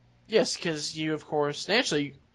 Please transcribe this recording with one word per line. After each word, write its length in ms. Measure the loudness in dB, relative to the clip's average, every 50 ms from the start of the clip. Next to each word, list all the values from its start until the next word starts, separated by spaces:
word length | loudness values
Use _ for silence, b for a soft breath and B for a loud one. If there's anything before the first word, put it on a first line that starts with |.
| _ _ _ _ _
Yes, 280 | 2 2 4 4 2 -2
'cause 400 | -2 -2 -2 -2 -2 -4 -6 -6
you, 180 | -4 -2 -2 -2
of 120 | -4 -4
course, 400 | -2 0 0 0 0 -2 -4 -2
naturally, 480 | 2 2 2 2 2 0 0 0 -2 -6 -14 -20 _ b